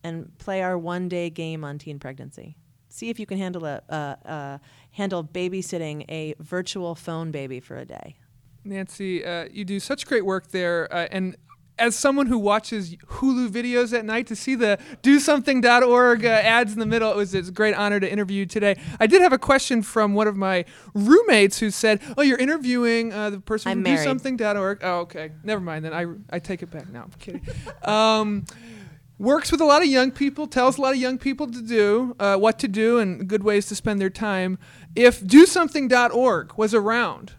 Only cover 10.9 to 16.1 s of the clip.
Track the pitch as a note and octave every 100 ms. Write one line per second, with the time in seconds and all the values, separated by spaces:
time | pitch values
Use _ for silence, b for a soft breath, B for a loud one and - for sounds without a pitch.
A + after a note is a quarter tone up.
10.9 | E3+ E3+ F#3+ F#3 - _ - _ - A#3
11.9 | - C#4+ C#4 C4 A#3+ G3+ G#3 - A3 F3+
12.9 | E3 - - C4+ B3+ A#3+ G3+ A#3+ B3 B3
13.9 | A#3+ A3 A3+ B3+ A3 - C4 A3+ G3+ B
14.9 | B A#3+ C#4+ C#4+ D4 C4+ C4 A#3+ A#3+ B3
15.9 | A#3+ B3